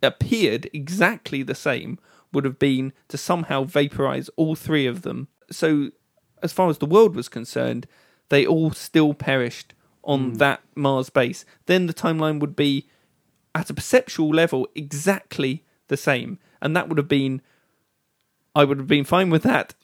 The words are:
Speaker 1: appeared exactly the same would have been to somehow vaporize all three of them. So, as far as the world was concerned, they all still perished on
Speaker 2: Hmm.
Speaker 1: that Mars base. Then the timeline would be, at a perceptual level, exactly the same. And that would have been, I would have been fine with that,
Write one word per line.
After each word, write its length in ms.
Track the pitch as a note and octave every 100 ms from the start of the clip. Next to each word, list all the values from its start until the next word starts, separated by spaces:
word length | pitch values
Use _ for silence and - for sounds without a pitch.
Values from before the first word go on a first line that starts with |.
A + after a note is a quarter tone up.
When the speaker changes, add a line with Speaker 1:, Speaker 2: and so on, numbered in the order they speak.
Speaker 1:
appeared 680 | C3+ - - A3+ D#3+ A2+ -
exactly 720 | D3+ C#3+ F#3 F3+ A3+ - C#3
the 120 | B2+
same 440 | C3 D3+ B2 - - _ _ _
would 120 | C#3
have 140 | C#3 B2+
been 340 | C#3+ C3 C3 - _
to 80 | C#3
somehow 480 | - F3 E3 C#3+
vaporize 640 | C3+ D3 C#3+ - C3+ C3+ - -
all 180 | D#3
three 320 | D#3 - D#3 B2+
of 160 | A#2+
them. 260 | B2 B2 C#3 _ -
So, 400 | - D#3+ D3+ C#3+ - _ _ _ -
as 100 | E3+
far 160 | - F#3
as 100 | D3+
the 80 | D3+
world 300 | G3 A3 E3
was 120 | A#2+
concerned, 560 | A#2 A#2 - B2 A#2+ - _ _ _ -
they 180 | C#3+ -
all 240 | D#3+ D#3+
still 420 | - - E3 D3+
perished 580 | C#3+ - C3+ A#2+ - - _ _ _
on 260 | - C#3 C3
Speaker 2:
Hmm. 20 |
Speaker 1:
that 260 | A#2 C#3 A#2 _
Mars 340 | - C#3 C3+ C3
base. 340 | C#3+ A#2+ - - _
Then 220 | - F#3 F3+
the 80 |
timeline 460 | E3 E3+ D#3+ D#3 D3+
would 140 | C#3+
be, 320 | C#3+ C#3+ C#3 - _ _ _ _ _ _
at 160 | D#3+ -
a 40 |
perceptual 540 | D3+ - B3+ B3+ - D#3
level, 380 | D#3 E3 C3 -
exactly 920 | - C#3+ D3 E3+ G3 - - C#3 C#3+ _ _ -
the 80 | C#3
same. 420 | - B2+ A#2+ F3+ _ -
And 140 | D3 E3
that 120 | E3
would 100 | D#3+
have 100 | C#3+
been, 320 | C#3+ C3+ C3 _ _ _ _ _ _ _ _ _ _ _
I 100 | D3+
would 140 | C#3+ C#3
have 80 | C3+
been 180 | D3
fine 240 | C#3 F3+ F#3
with 120 | D#3+
that, 320 | A#3+ - - -